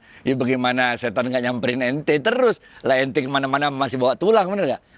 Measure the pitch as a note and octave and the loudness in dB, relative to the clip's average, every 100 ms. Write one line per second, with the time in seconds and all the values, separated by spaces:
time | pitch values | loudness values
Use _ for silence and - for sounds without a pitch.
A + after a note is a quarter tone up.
0 | - - C3 C3+ B2+ B2+ B2 B2+ B2 A#2+ | -10 -8 -2 0 0 0 0 2 0 0
1 | B2 G2 B2 B2+ B2 B2 B2 B2 B2 C#3 | -2 -2 -2 -2 -2 -2 -2 -2 -2 -2
2 | C#3+ D3+ C3+ A#3+ B3 - - - - C3 | 0 0 2 2 2 0 -8 -6 0 2
3 | C3+ D3 C3 C#3 C3+ C3+ D3 C3+ C3+ C3 | 2 -2 -2 -2 -2 -2 -2 -2 -4 0
4 | C#3 A#2+ F#3 A3+ F#3 G3+ D#3+ A2 _ | 0 2 2 2 2 0 -2 -4 _